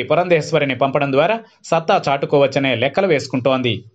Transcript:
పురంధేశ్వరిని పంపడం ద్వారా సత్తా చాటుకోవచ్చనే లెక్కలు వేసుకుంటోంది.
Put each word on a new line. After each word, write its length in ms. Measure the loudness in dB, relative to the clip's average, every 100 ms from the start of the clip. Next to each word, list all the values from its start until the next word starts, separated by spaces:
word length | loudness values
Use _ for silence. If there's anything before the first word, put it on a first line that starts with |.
పురంధేశ్వరిని 720 | 0 0 2 0 0 -2 -2
పంపడం 360 | 0 0 0 0
ద్వారా 240 | 2 2 -2 -6 _
సత్తా 320 | -2 -2 2 0
చాటుకోవచ్చనే 680 | 0 -2 0 2 2 2 -2
లెక్కలు 340 | 0 0 0 0
వేసుకుంటోంది. 640 | 0 -2 -2 0 0 -2 -4 -10